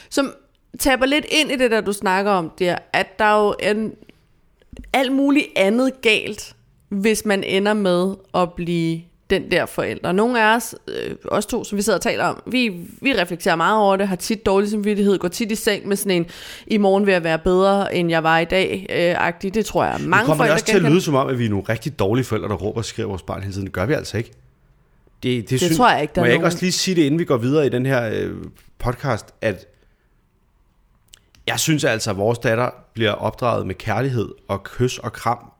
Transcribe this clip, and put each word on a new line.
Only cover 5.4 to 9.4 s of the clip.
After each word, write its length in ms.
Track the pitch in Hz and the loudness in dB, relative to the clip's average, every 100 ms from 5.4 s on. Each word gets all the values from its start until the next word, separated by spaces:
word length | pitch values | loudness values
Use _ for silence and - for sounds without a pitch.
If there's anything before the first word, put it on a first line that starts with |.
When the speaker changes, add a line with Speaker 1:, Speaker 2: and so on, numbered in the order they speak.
| - - | 0 0
Speaker 1:
andet 360 | 190 233 262 254 | 2 2 0 0
galt, 540 | 226 214 - 208 - - _ _ - | 0 2 -2 -10 -14 -20 _ _ -8
hvis 360 | 202 214 208 | 0 0 0
man 200 | 214 196 | 0 -2
ender 300 | - 190 202 | 0 0 2
med 400 | 214 190 175 190 196 - | 2 2 2 0 -4 -6
at 180 | 180 175 | -2 -2
blive 480 | 175 170 170 165 165 175 _ - | -2 -4 -2 -2 -4 -10 _ -2
den 200 | 190 | -2